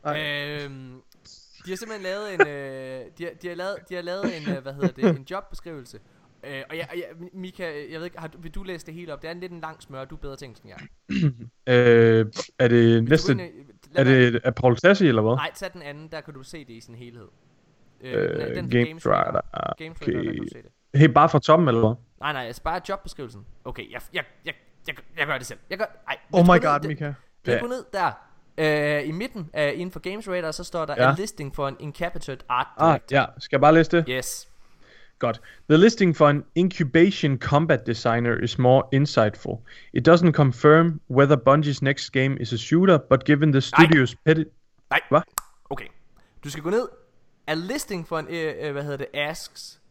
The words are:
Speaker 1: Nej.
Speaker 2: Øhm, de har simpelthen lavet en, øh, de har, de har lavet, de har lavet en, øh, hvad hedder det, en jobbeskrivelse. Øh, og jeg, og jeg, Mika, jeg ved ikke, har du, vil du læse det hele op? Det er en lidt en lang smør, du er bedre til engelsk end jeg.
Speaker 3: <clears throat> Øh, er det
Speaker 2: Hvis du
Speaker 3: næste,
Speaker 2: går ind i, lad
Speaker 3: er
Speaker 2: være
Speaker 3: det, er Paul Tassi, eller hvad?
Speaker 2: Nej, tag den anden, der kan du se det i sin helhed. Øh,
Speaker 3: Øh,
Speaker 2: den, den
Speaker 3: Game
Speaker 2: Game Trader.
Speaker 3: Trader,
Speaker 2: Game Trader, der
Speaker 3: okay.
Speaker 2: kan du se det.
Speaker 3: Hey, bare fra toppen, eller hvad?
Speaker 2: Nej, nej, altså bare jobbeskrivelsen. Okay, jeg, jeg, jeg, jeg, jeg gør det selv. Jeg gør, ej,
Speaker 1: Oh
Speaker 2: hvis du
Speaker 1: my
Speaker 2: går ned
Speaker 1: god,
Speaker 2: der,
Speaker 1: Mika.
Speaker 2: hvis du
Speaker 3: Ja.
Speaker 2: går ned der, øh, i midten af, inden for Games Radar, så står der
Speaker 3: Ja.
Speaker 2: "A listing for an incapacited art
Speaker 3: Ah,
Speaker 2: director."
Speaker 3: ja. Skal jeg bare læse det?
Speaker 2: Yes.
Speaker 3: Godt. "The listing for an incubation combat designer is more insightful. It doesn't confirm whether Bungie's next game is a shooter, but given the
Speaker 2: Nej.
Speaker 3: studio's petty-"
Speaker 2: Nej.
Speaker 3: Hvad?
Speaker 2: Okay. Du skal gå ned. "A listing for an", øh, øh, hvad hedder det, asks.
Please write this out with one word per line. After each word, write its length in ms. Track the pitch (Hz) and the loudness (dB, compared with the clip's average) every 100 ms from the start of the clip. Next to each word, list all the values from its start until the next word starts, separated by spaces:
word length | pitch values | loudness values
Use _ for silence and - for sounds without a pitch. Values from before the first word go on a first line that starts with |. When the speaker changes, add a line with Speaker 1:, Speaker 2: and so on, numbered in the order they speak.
Speaker 1:
Nej. 160 | 151 151 | -6 -6
Speaker 2:
Øhm, 720 | 151 143 143 147 143 135 131 127 _ _ _ - _ _ 175 | -6 -8 -8 -10 -12 -16 -20 -20 _ _ _ -20 _ _ -14
de 40 | |
har 60 | 185 | -14
simpelthen 260 | 220 214 | -12 -12
lavet 320 | 185 202 214 | -10 -10 -8
en, 120 | 180 165 | -2 -2
øh, 520 | 143 135 131 131 131 117 - | -2 -12 -12 -14 -14 -18 -14
de 60 | |
har, 60 | 170 165 | -16 -14
de 60 | 175 | -14
har 60 | |
lavet, 220 | 170 190 196 _ | -12 -12 -12 _
de 60 | |
har 80 | 180 | -14
lavet 220 | 170 185 214 165 | -10 -8 -8 -8
en, 160 | 156 156 | -10 -10
øh, 60 | |
hvad 100 | 135 | -12
hedder 160 | 143 185 | -6 -6
det, 160 | - 208 143 | -2 -4 -4
en 80 | 135 | -8
jobbeskrivelse. 680 | 190 196 - 175 151 120 107 _ _ _ _ 135 | -14 -14 -18 -16 -18 -20 -20 _ _ _ _ -16
Øh, 160 | 135 135 | -16 -12
og 60 | 160 | -12
jeg, 100 | 143 | -10
og 60 | 170 | -10
jeg, 80 | 165 165 175 | -12 -16 -20
Mika, 300 | 190 185 - 170 147 143 | -16 -16 -12 -12 -10 -14
jeg 80 | 160 | -14
ved 60 | |
ikke, 140 | 175 175 | -14 -14
har 80 | 160 | -18
du, 100 | 170 | -16
vil 100 | 165 | -12
du 120 | 196 | -12
læse 240 | 190 170 160 | -10 -14 -14
det 80 | |
hele 180 | 160 170 | -18 -14
op? 100 | 143 | -14
Det 60 | 160 | -14
er 40 | |
en 80 | 175 | -14
lidt 120 | 180 | -14
en 80 | 170 | -14
lang 220 | 156 156 | -16 -16
smør, 220 | - 135 | -18 -16
du 100 | 131 | -16
er 40 | 123 | -14
bedre 180 | 143 135 | -14 -14
til 80 | |
engelsk 180 | 131 110 | -18 -20
end 80 | 107 | -20
jeg. 600 | 90 - _ - 196 156 117 117 _ - | -20 -20 _ -8 -2 -2 -4 -20 _ 2
Speaker 3:
<clears throat> 60 | |
Øh, 520 | 123 120 117 113 113 107 - - - | 4 6 6 6 4 0 -6 -14 -2
er 100 | 123 | 2
det 340 | 120 117 117 117 | 6 6 4 2
Speaker 2:
Hvis 140 | 160 | 2
du 120 | - | 2
Speaker 3:
næste, 0 | |
Speaker 2:
går 60 | 127 | -2
ind 100 | 175 | -4
i, 180 | 85 139 _ _ | -18 -20 _ _
lad 140 | - 131 | 0 4
Speaker 3:
er 40 | |
Speaker 2:
være 200 | 131 123 | 6 4
Speaker 3:
det, 80 | 117 | 2
er 60 | 127 | -4
Paul 260 | - 127 117 | 2 2 4
Tassi, 320 | 180 202 175 | 4 4 4
eller 140 | 113 | 4
hvad? 100 | 107 | 2
Speaker 2:
Nej, 180 | 131 156 | 0 -4
tag 180 | - 190 | -8 -14
den 100 | 180 | -14
anden, 260 | 143 147 156 | -16 -16 -14
der 80 | 160 | -14
kan 140 | 147 | -14
du 80 | 139 | -20
se 220 | 131 165 | -20 -20
det 80 | 127 | -18
i 80 | 117 | -20
sin 140 | 117 | -20
helhed. 340 | 113 120 117 101 _ _ _ _ _ _ _ | -20 -20 -20 -20 _ _ _ _ _ _ _
Øh, 120 | 127 | -8
Speaker 3:
Øh, 320 | - - 78 - | -4 -4 -4 -6
Speaker 2:
den, 100 | 62 | -8
den 140 | 123 | 0
Speaker 3:
Game 140 | 120 | 0
Speaker 2:
Game 160 | 120 160 | 0 -4
Trader. 240 | - 50 50 | -2 0 0
Speaker 3:
Trader, 400 | - - - 50 - | -4 -8 -10 -10 -10
Speaker 2:
Game 160 | 160 | -14
Trader, 180 | 165 - | -10 -6
der 60 | - | -4
Speaker 3:
okay. 120 | - | -6
Speaker 2:
kan 80 | - | -8
du 60 | - | -12
se 60 | - | -16
det. 380 | - _ _ 139 | -20 _ _ 4
Speaker 3:
Hey, 80 | 151 | 6
bare 200 | 139 160 | 6 4
fra 100 | 147 | 2
toppen, 300 | - 156 160 | 4 4 4
eller 120 | 117 | 2
hvad? 140 | 110 - _ _ | 2 0 _ _
Speaker 2:
Nej, 120 | 143 | -8
nej, 100 | 139 117 | -8 -10
altså 160 | 123 | -10
bare 180 | 160 180 - | -10 -8 -8
jobbeskrivelsen. 580 | 196 - - 123 107 107 - | -12 -12 -16 -16 -18 -20 -18
Okay, 280 | - 127 - | -16 -16 -14
jeg, 80 | 120 - | -16 -10
jeg, 120 | 175 - _ | -10 -10 _
jeg, 100 | 165 - _ _ - | -16 -16 _ _ -16
jeg, 80 | - - 165 | -16 -16 -6
jeg 80 | 147 | -4
gør 120 | 135 | -4
det 80 | 123 | -8
selv. 120 | 110 _ | -18 _
Jeg 80 | 190 | -8
gør, 60 | 214 - - | -8 -10 -12
ej, 80 | 135 _ | -12 _
Speaker 1:
Oh 80 | 185 | 4
Speaker 2:
hvis 80 | 175 | 6
du 40 | |
Speaker 1:
my 80 | 175 | 6
Speaker 2:
går 100 | 156 | 4
ned 0 | |
Speaker 1:
god, 80 | 143 | 0
Speaker 2:
der, 80 | 156 | -2
Speaker 1:
Mika. 160 | 147 147 | -8 -10
Speaker 2:
hvis 80 | 139 _ _ - | -12 _ _ -4
du 60 | |
Speaker 3:
Ja. 60 | 120 | -2
Speaker 2:
går 100 | 123 | -2
ned 160 | 254 - | -8 -8
der, 200 | 196 165 104 _ _ _ - | -4 -4 -6 _ _ _ -4
øh, 500 | 156 151 147 147 143 | -2 0 -2 -2 -4
i 40 | |
midten 380 | 165 254 214 160 | -8 -10 -12 -10
af, 200 | 156 143 139 | -4 -4 -4
inden 140 | 180 | -10
for 100 | - | -10
Games 280 | 185 202 208 | -12 -12 -8
Radar, 220 | 180 160 | -8 -6
så 140 | 151 | -10
står 200 | 175 170 | -10 -8
der 100 | 151 135 | -6 0
Speaker 3:
Ja. 120 | 127 | 0
Speaker 2:
"A 40 | 147 | 0
listing 360 | 214 - 139 | -6 -10 -14
for 120 | - 139 | -8 -8
an 100 | - | -8
incapacited 580 | 147 - 175 - - 131 - | -14 -8 -8 -8 -10 -14 -4
art 180 | 123 135 - | -4 -4 0
Speaker 3:
Ah, 100 | 160 | 2
Speaker 2:
director." 280 | 143 - 139 | 2 0 -2
Speaker 3:
ja. 80 | - - | -2 -8
Skal 180 | - 139 | -4 4
jeg 40 | |
bare 140 | 147 | 6
læse 160 | 160 151 | 6 4
det? 140 | 170 139 | 0 0
Speaker 2:
Yes. 400 | 127 - - - - - _ _ _ - _ | -6 -6 -12 -16 -20 -20 _ _ _ -20 _
Speaker 3:
Godt. 220 | 120 110 - - - | -4 -4 -14 -20 2
"The 80 | 156 | 6
listing 380 | 220 226 185 151 | 6 6 0 4
for 120 | 147 | 4
an 160 | 143 - | 4 -2
incubation 840 | 170 185 - 147 165 185 190 151 131 | -2 -2 0 0 4 4 4 -2 -2
combat 480 | - 147 160 135 - | 2 2 2 0 -2
designer 500 | 113 120 117 120 113 | -2 -2 0 0 -2
is 140 | 113 - | -4 2
more 240 | 123 131 - | 4 4 4
insightful. 640 | 135 143 - - - - - - - - | 0 2 2 0 -2 -10 -12 -12 -20 -6
It 160 | - 156 | 0 4
doesn't 240 | 170 170 | 6 4
confirm 680 | 151 135 123 151 156 170 156 - | 4 2 4 6 6 4 -2 -2
whether 260 | 131 139 143 | 2 4 4
Bungie's 420 | 131 147 147 131 | 4 4 2 -2
next 300 | 139 139 - | -2 -4 -4
game 280 | 135 135 135 | -2 -2 -2
is 120 | 120 | -6
a 40 | 117 | -6
shooter, 420 | - 160 190 160 - | 0 4 6 4 4
but 140 | 131 | 2
given 280 | - 147 156 | 4 2 4
the 100 | 139 - 143 | 2 2 6
Speaker 2:
Nej. 80 | 160 | 6
Speaker 3:
studio's 280 | 156 123 - 156 | 6 2 0 0
petty-" 200 | 160 156 _ _ _ _ | 2 0 _ _ _ _
Speaker 2:
Nej. 100 | 143 - | -4 0
Speaker 3:
Hvad? 100 | 147 - - - _ _ | 0 0 -12 -12 _ _
Speaker 2:
Okay. 160 | 139 - - _ _ _ - | -12 -12 -20 _ _ _ -16
Du 60 | 143 | -14
skal 120 | 151 | -8
gå 80 | 156 | -2
ned. 180 | 214 254 - _ _ _ _ - | -2 -2 -12 _ _ _ _ -8
"A 80 | |
listing 540 | 156 185 285 - 185 160 | -6 -6 -8 -8 -10 -8
for 100 | 165 | -8
an", 80 | 156 | -8
øh, 240 | 165 156 127 | -8 -8 -8
øh, 120 | 151 | -8
hvad 100 | 143 | -8
hedder 140 | 147 139 | -8 -10
det, 100 | 139 | -8
asks. 640 | - 147 165 - - - _ _ | -6 -6 -8 -16 -20 -20 _ _